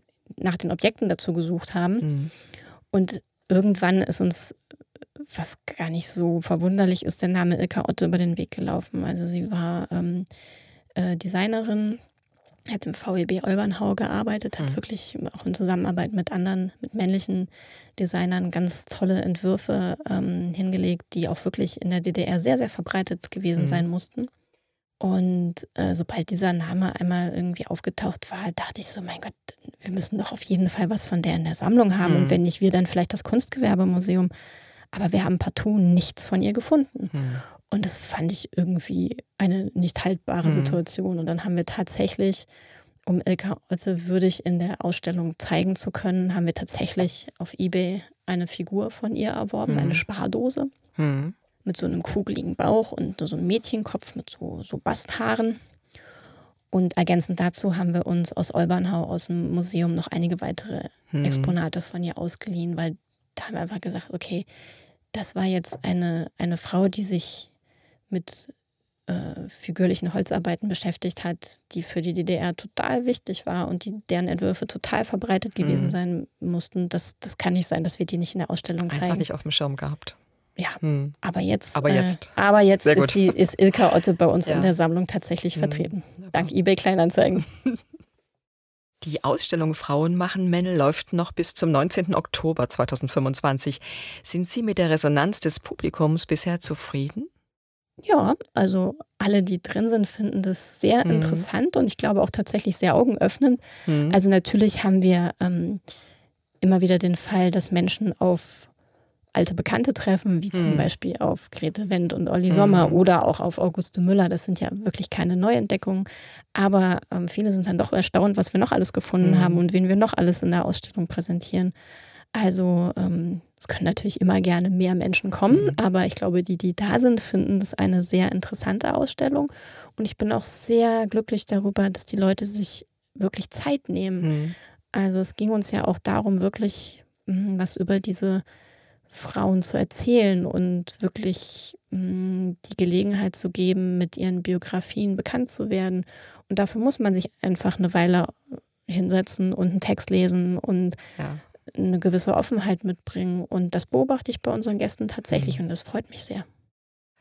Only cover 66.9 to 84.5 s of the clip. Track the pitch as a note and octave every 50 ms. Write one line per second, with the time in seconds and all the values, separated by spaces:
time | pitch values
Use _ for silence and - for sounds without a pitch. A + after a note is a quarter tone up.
66.9 | F#3 G#3+ G3+ F#3+ F#3 E3+ - - - - - - _ _ _ _ _ _ _ _
67.9 | _ _ _ _ G3 F3+ F3 - - - - - - _ _ _ _ _ _ _
68.9 | _ _ _ - F3+ F3+ - D#3+ D#3+ - - F#3 - - - - E3 - F#3 F3+
69.9 | F#3 - F3+ F3 E3 G3+ F#3 - - F#3+ E3+ F3 E3+ - - G#3 F#3 - - F#3
70.9 | E3+ - - F3+ - - - F3 F3 - - - - - _ - - F3 E3+ -
71.9 | - F3+ D#3+ F3 E3 F3+ E3 G3 F3+ - - F3 F3 - - G#3 - - - -
72.9 | B3+ B3 B3 B3 B3+ - - - F#3+ - - - F3 F3 F3 - F3 F3 - G#3
73.9 | G#3 G#3+ - - F3+ F3 F3+ F3 F3+ F3 G3 F#3+ F3+ - G#3 - - - - -
74.9 | - A3 A3+ - - F#3+ A#3 A#3 F#3+ - - G#3 - A3+ E3+ D3 C#3+ C#3 C#3 C#3
75.9 | - F3+ F3+ F3+ F3 E3 - - _ _ - F3+ F3 E3+ - - - F#3 F3+ F3
76.9 | - E3+ - - - _ - - - - - F#3 F3+ F3+ E3+ - - - E3 F3
77.9 | - - F3 - - E3+ E3+ - - - D#3 - F3 - - - E3+ E3+ F3 F3
78.9 | D3 D3 F3+ F3+ E3+ - D#3 - F3 - - D#3 D#3 - D3 C#3+ C#3 C3+ D3 C#3+
79.9 | D3 - - - - _ _ _ _ _ _ _ _ - F3+ - - - - D#3
80.9 | D3 C#3 C#3 D3 D3 _ - G3 E3+ F#3 F#3 F#3 G#3+ G3 - - - D3 C3+ D3
81.9 | - - F#3 F#3 F3+ - - - - - G3 G3+ G#3 G#3 G#3 G3 G3 F#3+ - D3
82.9 | D3+ F#3+ C#3+ B2+ - G3 F#3+ F#3 - - F#3+ - - - F#3+ G3 - - A#3 E3+
83.9 | - E3+ - G3 F3 - F3 E3 - F3+ E3+ D#3+